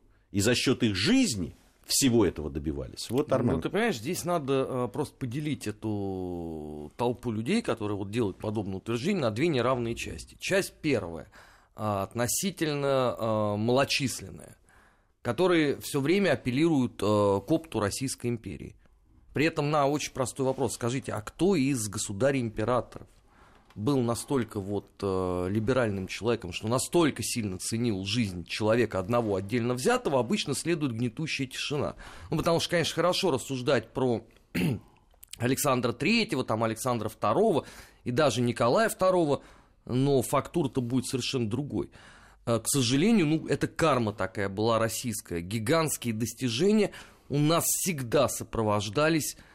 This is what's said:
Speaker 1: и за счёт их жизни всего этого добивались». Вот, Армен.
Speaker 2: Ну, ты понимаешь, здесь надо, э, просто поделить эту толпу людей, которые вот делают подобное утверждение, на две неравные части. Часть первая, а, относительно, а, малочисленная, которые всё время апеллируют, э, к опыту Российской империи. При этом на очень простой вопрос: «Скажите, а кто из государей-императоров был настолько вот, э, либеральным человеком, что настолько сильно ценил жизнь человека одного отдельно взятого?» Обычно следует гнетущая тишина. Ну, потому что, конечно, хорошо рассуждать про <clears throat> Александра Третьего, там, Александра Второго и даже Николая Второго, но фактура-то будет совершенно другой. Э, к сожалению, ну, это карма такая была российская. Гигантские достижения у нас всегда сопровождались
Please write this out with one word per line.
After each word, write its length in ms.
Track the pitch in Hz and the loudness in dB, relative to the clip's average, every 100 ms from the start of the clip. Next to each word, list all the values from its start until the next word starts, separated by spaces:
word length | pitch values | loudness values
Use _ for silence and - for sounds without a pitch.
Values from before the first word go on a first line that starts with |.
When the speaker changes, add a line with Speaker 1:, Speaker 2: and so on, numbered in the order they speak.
| _ _ _ | _ _ _
Speaker 1:
и 80 | 92 | 0
за 120 | 101 | 2
счёт 300 | 120 - 123 | 2 2 2
их 120 | 117 95 | 2 2
жизни 600 | 117 262 240 107 76 - _ _ - | 4 4 4 0 -6 -8 _ _ -4
всего 380 | - 135 117 92 | 2 4 6 4
этого 240 | 76 76 | 2 -6
добивались». 580 | 71 76 69 64 - - | -4 -4 -4 -6 -10 -4
Вот, 220 | 117 151 | -2 0
Армен. 240 | 131 117 82 | 2 2 0
Speaker 2:
Ну, 60 | |
ты 80 | 151 | -2
понимаешь, 280 | 180 233 135 | 0 0 -2
здесь 260 | 113 180 | -4 -4
надо, 440 | 165 175 135 135 113 | -2 -2 0 0 0
э, 200 | 127 123 | -2 -4
просто 220 | 131 147 - | -4 -6 -6
поделить 480 | 131 127 151 123 107 | -6 -4 -4 -4 -6
эту 1200 | 104 110 104 98 95 92 87 82 80 76 76 76 - | -6 -4 -2 -2 -4 -4 -6 -6 -8 -10 -10 -12 -4
толпу 360 | 123 117 123 | -2 -2 -4
людей, 320 | 107 117 226 | -4 -2 -2
которые 340 | - 107 104 101 | -2 -4 -2 -4
вот 140 | 98 | -4
делают 260 | 110 104 87 | -2 -2 -2
подобное 400 | 107 107 101 95 | -4 -4 -4 -6
утверждение, 440 | - 120 147 202 | -4 -4 -2 0
на 80 | 120 | 0
две 160 | 104 170 | 0 0
неравные 480 | 139 117 127 117 117 | 2 0 0 -2 -6
части. 420 | 104 85 - - | -8 -10 -14 -10
Часть 340 | - 190 180 - | -2 0 -2 -4
первая, 500 | 160 123 90 82 - - - - _ - | 0 0 -2 -10 -12 -18 -20 -20 _ -6
а, 280 | 107 101 | -2 -2
относительно, 1120 | 98 113 120 - 196 170 156 147 139 135 123 85 | -2 -2 -2 -2 -2 -2 -2 0 0 2 2 0
а, 380 | 113 107 104 104 | 0 0 0 0
малочисленная, 1000 | 110 123 139 - 131 - 95 85 - - _ _ _ _ _ _ | 2 2 2 0 -2 -4 -12 -14 -18 -20 _ _ _ _ _ _
которые 560 | - 117 180 165 151 113 | -6 2 4 4 4 0
всё 220 | - 143 | -2 -2
время 320 | 135 190 185 | 2 2 2
апеллируют, 680 | 131 131 123 170 147 120 - | 0 0 2 4 4 2 0
э, 40 | 98 | 2
к 400 | 104 101 98 - | 4 4 4 2
опыту 280 | 160 - 113 | -2 0 -2
Российской 480 | 101 - 135 - 120 | -2 -2 -6 -4 -4
империи. 480 | 117 104 80 - - _ _ _ - _ | -6 -8 -12 -14 -18 _ _ _ -20 _
При 120 | 127 156 | -2 0
этом 240 | 160 147 | 0 0
на 160 | 151 139 | 2 2
очень 240 | 147 - | 0 -4
простой 340 | - 123 - 131 | -4 -4 -2 -2
вопрос: 280 | 131 123 | 0 -2
«Скажите, 400 | - 117 131 - | -2 -2 -2 -4
а 80 | 104 | -8
кто 340 | - - 175 190 | -8 0 2 4
из 320 | 135 135 107 | 2 0 -2
государей-императоров 1200 | 101 - 98 131 139 113 110 110 123 - - - _ _ _ - - _ - | -6 -6 0 2 2 -2 -2 0 0 -2 -10 -20 _ _ _ -20 -20 _ -6
был 260 | 107 139 | 0 2
настолько 580 | 120 113 - 139 113 107 | 2 -2 -2 -2 -2 -4
вот, 300 | 95 104 - - | -4 -4 -6 -6
э, 460 | 101 95 92 90 90 | -2 0 0 0 0
либеральным 580 | 104 110 131 113 98 92 | 0 2 2 2 -2 -6
человеком, 440 | - 110 110 87 | -6 -2 -2 -4
что 160 | 87 110 | -8 -2
настолько 540 | 120 - 170 160 - | -2 0 2 2 0
сильно 360 | 113 123 107 92 | -6 -4 -4 -6
ценил 440 | - 113 120 95 95 | -4 -2 0 -2 -2
жизнь 380 | 113 107 90 82 | -2 -2 -4 -8
человека 520 | - 107 117 107 95 | -2 2 4 2 0
одного 360 | 92 120 113 95 | 0 0 2 -2
отдельно 400 | 98 120 117 127 | 0 -2 0 0
взятого?» 440 | 151 247 220 139 | 0 0 2 0
Обычно 360 | 113 107 - 135 | 0 -2 -2 -4
следует 380 | 160 170 147 | -2 -2 -2
гнетущая 520 | 113 123 113 165 - 131 | -2 -4 -4 -6 -4 -6
тишина. 480 | - - 147 95 - - - - | -6 -6 -4 -4 -6 -16 -16 -6
Ну, 60 | 156 | -2
потому 220 | 156 170 | 2 2
что, 120 | - | 2
конечно, 240 | 170 156 - | 0 0 0
хорошо 340 | 170 175 190 | 0 2 2
рассуждать 640 | 131 - 135 123 143 - | 0 -2 -4 2 0 0
про 320 | - 127 110 - _ _ | -2 0 0 -4 _ _
<clears throat> 840 | 175 180 113 - _ _ _ - - | -2 0 -2 -6 _ _ _ -20 -4
Александра 560 | 123 135 147 123 120 | 0 0 2 2 0
Третьего, 500 | 117 151 233 214 143 | 0 0 2 0 -2
там, 200 | 123 110 | -2 0
Александра 440 | 113 110 131 120 107 | 0 -2 -2 -2 -2
Второго 580 | - 107 123 226 151 - - - - | -2 0 4 4 2 -2 -14 -20 -12
и 80 | - | -4
даже 300 | 123 147 120 | 2 2 4
Николая 480 | 120 113 120 170 220 | 0 2 4 4 2
Второго, 520 | - 185 185 160 135 - - _ _ - | 2 4 4 4 0 -4 -20 _ _ -4
но 360 | 123 139 139 | 2 4 4
фактура-то 580 | 110 143 - 170 143 - | 2 0 0 -2 -2 -2
будет 240 | 120 127 123 | 0 -2 0
совершенно 420 | 127 - 135 113 | -4 -2 -2 -2
другой. 420 | 123 143 110 - - - - - - - | -2 -4 -4 -6 -10 -20 -20 -20 -10 -2
Э, 120 | 113 | -2
к 80 | - | 0
сожалению, 600 | 143 117 139 190 226 151 | 0 2 2 4 4 4
ну, 200 | 156 - | 2 0
это 200 | - 147 | -2 -2
карма 440 | - 165 131 110 | 0 2 4 2
такая 380 | 104 95 - 98 | -2 -4 -2 -4
была 300 | 95 110 113 | 0 2 4
российская. 640 | 110 - 123 104 - 85 | 2 -2 -6 -8 -6 -6
Гигантские 720 | 87 113 110 160 156 - 120 110 | -4 -4 2 2 2 -2 -4 -2
достижения 760 | 117 - 127 110 190 214 190 - - - - | -4 -4 -4 0 2 4 2 -2 -20 -20 -4
у 60 | 143 | 2
нас 260 | 147 165 - | 4 2 0
всегда 640 | - 185 156 123 151 123 | -2 -2 -4 0 2 2
сопровождались 1080 | - 110 113 107 104 104 104 156 165 - - - | 0 -6 -2 2 2 0 0 2 2 -2 -8 -16